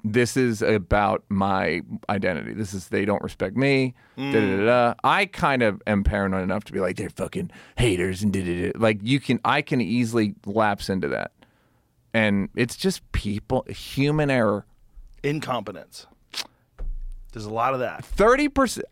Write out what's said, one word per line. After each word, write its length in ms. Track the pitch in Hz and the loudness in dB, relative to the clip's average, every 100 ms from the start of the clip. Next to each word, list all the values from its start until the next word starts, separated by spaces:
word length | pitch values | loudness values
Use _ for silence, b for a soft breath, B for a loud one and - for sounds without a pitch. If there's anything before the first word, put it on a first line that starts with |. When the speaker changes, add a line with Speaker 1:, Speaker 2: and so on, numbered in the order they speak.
Speaker 1:
"This 320 | 110 120 120 131 | 0 2 2 2
is 240 | 123 107 | 2 2
about 640 | 113 107 87 104 98 101 - | 2 2 2 2 2 0 -2
my 520 | 98 98 95 90 85 - 110 - | 0 2 2 0 -2 -6 -10 -4
identity. 440 | 101 95 78 55 | -2 0 -2 -6
This 200 | 73 98 | -8 -8
is, 140 | 98 - | -8 -4
they 160 | 101 | -2
don't 160 | 101 101 | 0 -2
respect 340 | 101 - 95 117 | -4 -6 -4 0
me." 360 | 139 135 131 - b - | 2 2 0 -6 b -10
Speaker 2:
Mm. 140 | 139 | 0
Speaker 1:
Da, 80 | 113 | 2
da, 180 | 101 95 | 2 2
da, 80 | |
da. 280 | 110 123 120 - | 4 4 4 2
I 220 | 135 180 | 2 2
kind 360 | 190 - 160 131 | 0 0 0 2
of 220 | 110 95 | 2 0
am 180 | - 101 | 0 2
paranoid 360 | 101 104 98 95 | 2 0 0 0
enough 200 | 92 101 | -2 -4
to 100 | - | -4
be 60 | 98 | -4
like, 160 | 92 | -4
"They're 140 | 90 - | -4 -10
fucking 400 | - 87 92 - B B - | -8 -6 -6 -8 B B 0
haters," 460 | 123 90 92 92 | 2 2 0 0
and 80 | 104 | 0
da, 80 | 95 | 0
da, 280 | 90 87 92 | -2 -2 -4
da. 80 | - | 2
Like, 200 | 110 107 | 2 2
you 160 | 107 135 | 0 0
can, 200 | - 117 | 2 0
I 160 | 120 143 | 2 0
can 200 | 147 131 | 0 -2
easily 520 | 92 120 113 117 104 - | 0 0 2 2 0 -2
lapse 440 | 101 107 107 101 - | -4 2 2 0 -2
into 200 | 95 73 | -2 -2
that. 240 | 55 50 _ b b b b b _ _ | -4 -6 _ b b b b b _ _
And 360 | 113 107 101 92 | 0 2 2 -2
it's 200 | - 123 - | -2 -4 0
just 340 | 190 - - | -2 -4 -4
people, 540 | - 104 101 - 131 - | -4 -2 -6 -2 -2 -2
human 600 | 98 - 135 143 156 143 | -14 -8 0 2 2 2
error. 340 | 127 110 101 - _ - - - - | 2 2 0 -4 _ -20 -20 -20 -6
Speaker 2:
Incompetence. 840 | 143 151 - 120 104 85 - - - _ _ - - b b - - - - - - | -4 -4 -4 -6 -6 -14 -16 -20 -20 _ _ -12 -12 b b -10 -8 -8 -10 -14 -14
There's 120 | 113 | -12
a 80 | 107 | -6
lot 200 | 113 123 | 0 0
of 60 | 131 | 0
that. 220 | 113 78 | -4 -6
Speaker 1:
Thirty 420 | - - 214 269 294 | -8 2 4 4 2
percent. 400 | 277 240 - - | 2 0 -2 -4